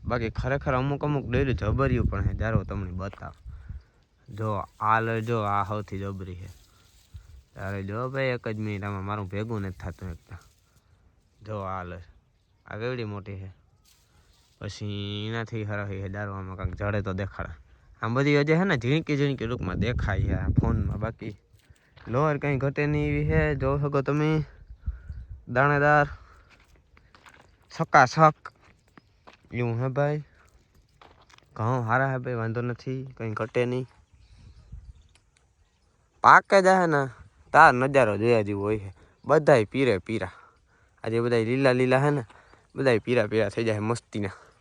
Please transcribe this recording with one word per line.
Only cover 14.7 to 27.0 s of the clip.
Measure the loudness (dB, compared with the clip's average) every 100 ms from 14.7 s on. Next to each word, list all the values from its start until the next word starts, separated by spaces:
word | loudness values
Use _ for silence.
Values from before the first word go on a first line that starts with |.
| -8 -8 -6 -6 -6 -6
એનાથી | -6 -6 -6
હરખી | -6 -6 -6 -8
છે | -8
દારૂ | -8 -8
આમાં | -8 -10 -8
કાંઈક | -8
જડે | -4 -4 -2
તો | -4
દેખાડે. | -4 -6 -8 -12 -12 -20 -20 -20 -8
આમ | -2
બધી | 0 2 2
જે | 4 2
છે |
ને | 2 0
ઝીણકી | 0 0 0 0
ઝીણકી | 0 -2 -4
ટૂંકમાં | -4 -4 -2
દેખાય | -2 -2 -2 0
છે | 0
આ | 0 2
ફોનમાં. | 2 2 0 -2 -2
બાકી | -6 -8 -12 -14 _ -20 _ -20 _ -20 -4
લોર | 0 0 0
કંઈ | -2 0
ઘટે | -2 0 0
નહીં | 0 0
એવી | 0 2
છે. | 2 2
જોઈ | 0 0 0
શકો | 0 0
તમે | 0 0 2 0 -2 -10 -20 -10 -10 -10 -14 -16 -14 -18 -4
દાણેદાર. | 2 2 4 4 4 2 -4 -20 -20 _ _ _ _ _ -20